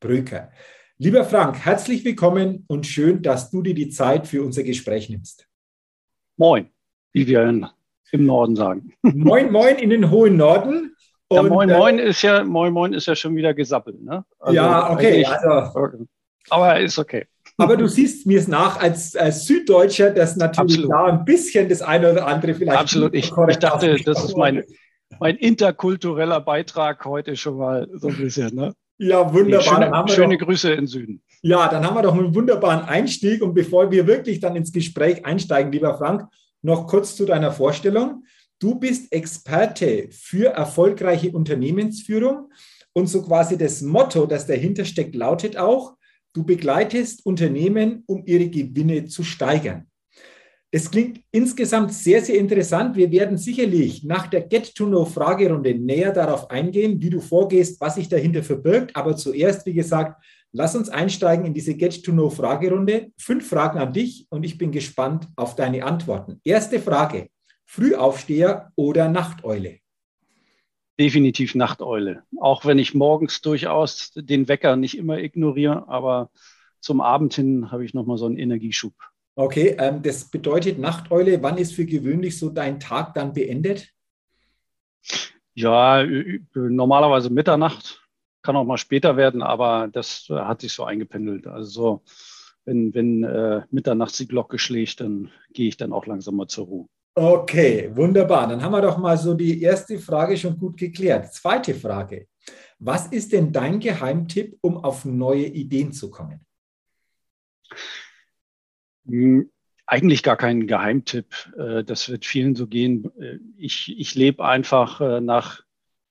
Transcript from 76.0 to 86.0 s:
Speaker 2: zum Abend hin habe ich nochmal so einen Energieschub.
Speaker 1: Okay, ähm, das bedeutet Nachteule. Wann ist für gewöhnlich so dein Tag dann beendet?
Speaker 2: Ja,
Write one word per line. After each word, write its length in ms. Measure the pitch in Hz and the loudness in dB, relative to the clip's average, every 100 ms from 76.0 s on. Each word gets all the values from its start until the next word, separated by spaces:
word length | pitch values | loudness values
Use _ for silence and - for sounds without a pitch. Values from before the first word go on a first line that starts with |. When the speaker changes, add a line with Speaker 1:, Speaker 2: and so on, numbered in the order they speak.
| 131 127 123 _ _ _ _ _ | -4 -4 -6 _ _ _ _ _
Speaker 2:
zum 180 | - 135 | -4 -2
Abend 340 | 120 135 151 | 2 2 0
hin 380 | - 135 131 117 | 0 0 -2 -4
habe 140 | 123 120 | -8 -8
ich 80 | |
nochmal 240 | 131 113 120 | -8 -6 -4
so 80 | 117 | -4
einen 120 | 120 | -4
Energieschub. 560 | 123 113 110 107 110 _ - _ _ - | -4 -4 -6 -8 -10 _ -20 _ _ -6
Speaker 1:
Okay, 380 | 135 135 175 - | -4 0 0 0
ähm, 240 | 135 147 | -4 -2
das 280 | 147 135 - | -6 -8 -10
bedeutet 500 | 160 156 156 175 160 | -8 -2 -2 -2 -4
Nachteule. 640 | 143 170 - 175 185 180 | -6 -8 -2 0 2 2
Wann 140 | 135 175 | 0 -4
ist 160 | 175 | -6
für 120 | - 165 | -4 -4
gewöhnlich 540 | 156 127 160 185 165 | -4 -2 -4 -4 -6
so 100 | 156 | -8
dein 300 | 156 143 139 | -6 -6 -8
Tag 360 | - 120 165 - | -6 -6 -6 -8
dann 180 | 139 | -8
beendet? 560 | 139 127 123 170 196 - _ _ _ _ _ _ _ _ _ _ _ - - - _ _ | -6 -6 -4 -4 -6 -10 _ _ _ _ _ _ _ _ _ _ _ -12 -12 -12 _ _
Speaker 2:
Ja, 480 | - 113 117 123 135 | -4 2 4 6 4